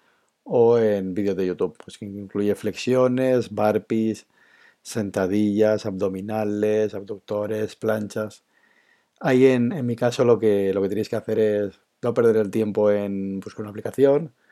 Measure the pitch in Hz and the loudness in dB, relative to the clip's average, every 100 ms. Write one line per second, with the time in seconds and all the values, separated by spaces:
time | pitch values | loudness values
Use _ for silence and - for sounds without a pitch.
0 | _ _ _ _ 269 135 117 117 110 101 | _ _ _ _ -2 4 4 4 2 0
1 | 92 90 98 92 92 87 92 - - - | -2 -2 -2 0 -2 -2 -4 -6 -20 -16
2 | 101 101 98 101 101 98 107 - 120 127 | -14 -12 -8 -2 -2 -2 -4 -6 0 2
3 | 127 123 131 127 113 104 107 104 - 113 | 2 2 0 0 -2 -2 0 0 -2 -2
4 | 110 107 - _ _ _ _ _ - 113 | -2 -4 -10 _ _ _ _ _ -10 -6
5 | 101 98 92 104 107 101 107 104 110 95 | -4 -2 0 0 2 2 2 2 -4 -4
6 | 98 95 104 110 104 104 107 107 104 101 | -4 -4 -6 -4 -4 -2 0 0 -2 -4
7 | 101 101 - 104 104 107 107 - 110 107 | -12 -12 -6 -6 -4 -4 -6 -6 -4 -4
8 | 104 113 107 - _ _ _ _ _ _ | -4 -8 -8 -12 _ _ _ _ _ _
9 | _ - 147 127 131 127 120 165 123 117 | _ -6 2 6 6 6 0 -2 -4 -2
10 | 123 120 120 107 107 101 98 98 98 110 | -2 2 4 4 4 2 2 0 0 -2
11 | 104 110 - 107 107 104 98 - _ _ | -4 -4 -2 0 2 2 -2 -8 _ _
12 | 120 120 117 110 101 110 107 104 104 104 | -4 2 4 4 0 -2 -2 2 2 2
13 | 101 98 98 95 - - 107 104 110 - | -2 -4 -6 -8 -10 -14 -14 -10 -6 2
14 | 139 143 160 _ _ | 4 4 -2 _ _